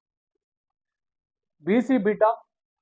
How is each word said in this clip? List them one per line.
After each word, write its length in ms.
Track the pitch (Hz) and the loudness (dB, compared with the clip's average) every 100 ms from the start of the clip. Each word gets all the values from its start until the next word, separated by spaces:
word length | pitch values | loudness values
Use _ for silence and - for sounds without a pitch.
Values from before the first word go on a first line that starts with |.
| _ _ _ _ _ _ _ _ _ _ _ _ _ _ _ _ | _ _ _ _ _ _ _ _ _ _ _ _ _ _ _ _
బీసీ 380 | 151 226 240 262 | -2 -2 0 0
బిడ్డ, 260 | 202 196 220 233 _ _ _ _ | 0 0 0 0 _ _ _ _